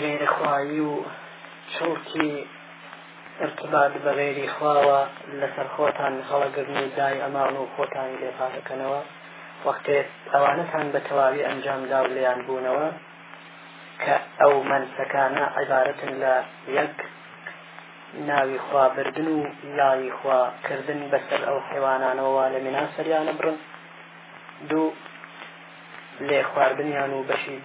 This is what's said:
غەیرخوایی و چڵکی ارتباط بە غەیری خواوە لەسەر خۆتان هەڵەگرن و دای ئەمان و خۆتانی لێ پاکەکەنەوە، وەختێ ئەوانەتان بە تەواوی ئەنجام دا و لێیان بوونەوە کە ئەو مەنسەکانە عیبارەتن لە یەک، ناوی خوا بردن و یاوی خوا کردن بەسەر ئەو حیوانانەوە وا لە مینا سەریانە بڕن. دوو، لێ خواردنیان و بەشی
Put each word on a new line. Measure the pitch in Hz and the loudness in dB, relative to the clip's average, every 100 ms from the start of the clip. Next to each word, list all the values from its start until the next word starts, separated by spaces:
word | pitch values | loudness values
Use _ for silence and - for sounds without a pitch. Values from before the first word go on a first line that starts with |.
غەیرخوایی | 147 147 143 - 160 143 143 151 151 | 0 0 0 2 2 2 0 0 0
و | 147 - - - - - - - | -2 -6 -10 -16 -18 -18 -18 -12
چڵکی | - 165 151 - 156 151 143 - - - - - - - - - - 147 | -4 -2 -2 -4 0 0 0 -10 -14 -20 -18 -18 -18 -20 -20 -16 -6 -6
ارتباط | - 151 151 143 139 | -6 0 4 4 2
بە | 135 139 | 0 0
غەیری | 143 139 135 - | 0 -2 -4 0
خواوە | 151 143 143 139 139 - - 143 | 2 6 6 6 2 -4 -10 -4
لەسەر | 139 - 135 - | -4 -4 -6 0
خۆتان | 147 143 139 131 131 | 0 2 -2 -4 -2
هەڵەگرن | 143 139 139 135 143 | 0 0 -2 -4 -2
و | 135 135 | -2 0
دای | 139 139 | 0 0
ئەمان | 135 139 135 135 | -4 0 0 0
و | 127 | -6
خۆتانی | - 139 139 131 127 | -4 -4 -4 -6 -6
لێ | 127 127 | -6 -4
پاکەکەنەوە، | 127 131 - 135 135 143 151 - - - - - 139 | -4 -4 -8 -6 -4 -4 -6 -14 -18 -18 -18 -6 -2
وەختێ | 135 - 143 139 - - | -2 2 2 2 -6 0
ئەوانەتان | 143 139 147 170 156 147 | 4 4 4 0 -2 0
بە | 139 - | -2 0
تەواوی | 139 135 143 135 | 4 4 4 -2
ئەنجام | 135 135 135 127 | -2 -4 -4 0
دا | 135 | 2
و | 131 131 | 2 2
لێیان | 131 123 123 | 0 0 -2
بوونەوە | 131 127 139 156 170 - - - - - - - - - - | -4 0 0 0 -4 -16 -20 -20 -20 -20 -20 -20 -20 -18 -6
کە | 139 143 - - | 0 0 0 6
ئەو | 143 139 - | 6 6 4
مەنسەکانە | 139 131 - 131 143 131 139 139 - | 0 0 -6 -2 2 2 2 0 0
عیبارەتن | 143 131 131 143 143 135 | 2 4 4 0 -6 -2
لە | 135 127 - - - 139 | 2 2 0 -10 -4 0
یەک، | 147 - - - - - - - - - - - - 151 147 | 0 -4 -12 -12 -20 -18 -16 -16 -18 -20 -20 -20 -16 -8 0
ناوی | 143 135 131 - | 2 2 -2 0
خوا | 143 131 131 | 4 4 4
بردن | 135 143 160 156 | -4 -2 0 0
و | 139 - 143 143 | -2 -8 -6 2
یاوی | 139 131 131 127 | 4 4 0 -4
خوا | 135 131 123 - - | 2 4 2 -2 -6
کردن | 135 135 147 143 | -6 -4 -6 0
بەسەر | 139 - 143 - | 0 0 -2 0
ئەو | 139 - | -2 -2
حیوانانەوە | 139 135 131 131 131 135 135 | 0 2 2 2 2 2 4
وا | 131 | 2
لە | 131 131 | 0 -2
مینا | 139 147 - | -2 -2 -2
سەریانە | 160 156 156 156 | 0 2 0 -2
بڕن. | 160 156 - - - - - - - - - - 147 | -2 -2 -8 -18 -18 -20 -20 -20 -20 -20 -18 -14 -2
دوو، | 156 160 - - - - - - - - - - - - - 143 | 0 0 -2 -16 -18 -18 -18 -18 -18 -20 -20 -18 -18 -16 -8 2
لێ | 143 131 | 2 4
خواردنیان | 143 131 135 151 143 139 | 4 4 4 0 0 0
و | 135 131 | -2 0
بەشی | - - 135 | -2 -2 -8